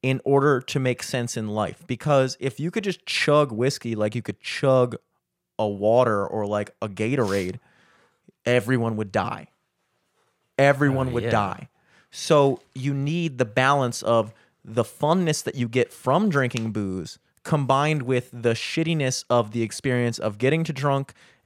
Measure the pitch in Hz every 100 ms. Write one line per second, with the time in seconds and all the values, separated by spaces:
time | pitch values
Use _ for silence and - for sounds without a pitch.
0 | 131 131 - 139 143 131 - 143 127 120
1 | - 127 120 120 107 107 101 - - 123
2 | 151 143 131 - 131 - 160 226 202 175
3 | - - - 147 147 110 127 - 117 107
4 | 107 120 - 98 - - 139 131 123 -
5 | _ _ _ _ _ - 107 101 104 117
6 | 120 101 98 110 104 104 104 _ 107 95
7 | 110 139 107 98 90 90 _ _ _ _
8 | _ _ _ _ - 123 107 131 117 110
9 | 101 104 92 - - _ _ _ _ _
10 | _ _ _ _ _ - 139 135 143 135
11 | 127 120 113 110 101 - - _ _ _
12 | _ - - 151 139 131 _ 135 135 139
13 | 139 170 165 127 113 110 131 143 127 110
14 | - 117 110 - _ _ - 113 110 -
15 | 147 180 170 147 - 135 120 123 117 -
16 | 127 151 214 143 123 120 113 107 98 92
17 | 78 - _ _ - 156 135 135 151 156
18 | 123 123 - 123 117 113 - - 160 160
19 | 131 131 - 123 107 117 110 - 139 123
20 | 120 113 110 104 127 160 156 135 139 139
21 | 135 - _ _